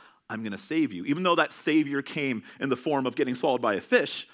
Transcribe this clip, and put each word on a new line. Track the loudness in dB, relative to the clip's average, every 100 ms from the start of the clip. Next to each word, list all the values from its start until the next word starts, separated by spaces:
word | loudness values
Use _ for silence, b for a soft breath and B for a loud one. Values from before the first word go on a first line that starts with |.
| B B _
I'm | -8
gonna | -6 -6
save | -4 0 0
you." | -2 -4
Even | 0
though | 2 2
that | 2
savior | 0 2 2 2 -2
came | -4 -4 -2 -4 B B
in | -2
the | -2
form | 0 0 0
of | 0
getting | -2
swallowed | 0 0 2
by | 2
a | 0
fish, | 2 2 2 -4 -10